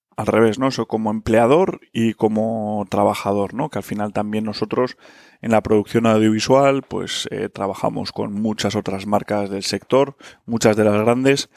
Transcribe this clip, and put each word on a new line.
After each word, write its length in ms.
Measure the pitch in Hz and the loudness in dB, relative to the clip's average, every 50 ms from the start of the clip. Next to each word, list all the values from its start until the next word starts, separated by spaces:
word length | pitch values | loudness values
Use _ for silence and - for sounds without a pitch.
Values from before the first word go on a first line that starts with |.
| _ _ - | _ _ -10
al 120 | - 107 | -6 -2
revés, 320 | 107 107 110 113 110 104 - | 0 4 4 4 4 2 0
¿no? 120 | 131 135 | -2 -2
So-, 180 | 127 - 110 - | -2 -4 -4 -4
como 220 | - 110 110 110 | -4 -4 -2 -2
empleador 680 | 110 110 - - 110 113 117 117 147 175 190 185 - - _ _ | -4 -4 -2 2 2 4 4 6 4 4 2 0 -2 -8 _ _
y 200 | - 120 113 113 | -4 -2 0 0
como 720 | 107 - 113 107 110 107 110 113 113 110 107 104 107 104 101 - | 0 0 0 0 0 0 -2 -2 -4 -4 -4 -4 -4 -4 -4 -2
trabajador, 640 | - 101 101 104 98 - - 101 101 101 101 90 104 | 0 2 2 2 2 0 -2 -2 -2 -2 -2 -4 -4
¿no? 160 | 120 151 151 | -6 -6 -6
Que 80 | - 101 | -6 -8
al 60 | 95 | -8
final 280 | - 107 104 104 104 | -6 -6 -6 -6 -4
también 320 | - 104 104 104 107 110 110 | -4 -6 -4 -4 -4 -4 -4
nosotros 540 | 107 104 - 110 107 110 123 127 123 - _ - - - - - _ _ _ | -4 -6 -6 -6 -4 -2 -2 -2 -2 -4 _ -20 -20 -20 -20 -20 _ _ _
en 120 | - 117 | -2 2
la 100 | 110 107 | 2 2
producción 420 | - - 110 107 101 - - 117 117 | 4 4 2 2 2 2 0 2 4
audiovisual, 760 | 113 110 107 110 110 110 107 - - 131 135 139 139 139 135 | 4 4 4 4 4 2 2 2 4 4 4 6 4 2 0
pues, 460 | 131 - 98 98 92 87 - - - - | -2 -6 -8 -8 -6 -6 -8 -8 -8 -8
eh, 180 | - 101 101 98 | -6 -6 -8 -8
trabajamos 640 | - 98 98 98 92 - 110 110 110 104 98 - | -6 -6 -6 -6 -6 -6 -8 -10 -8 -8 -10 -8
con 220 | - - 110 110 | -8 -8 -8 -6
muchas 420 | 101 104 110 110 107 - - 101 101 | -4 -4 -4 -4 -4 -4 -4 -4 -2
otras 320 | 104 - 104 98 95 98 | -4 -4 -4 -6 -6 -4
marcas 420 | 104 104 101 - - 107 104 101 98 | -2 -2 -2 -2 -2 -4 -4 -4 -4
del 140 | 98 98 | -6 -8
sector, 540 | 95 - 104 98 - - - 135 139 139 - _ - - - _ - | -6 -6 -6 -6 -4 0 2 2 2 0 -4 _ -20 -20 -20 _ -10
muchas 320 | - 117 113 - 113 107 | -6 -2 2 4 4 4
de 60 | 110 | 4
las 180 | 107 107 104 107 | 4 4 4 2
grandes, 480 | 107 117 120 127 131 135 139 143 - - _ | 2 2 2 4 4 2 2 2 0 -8 _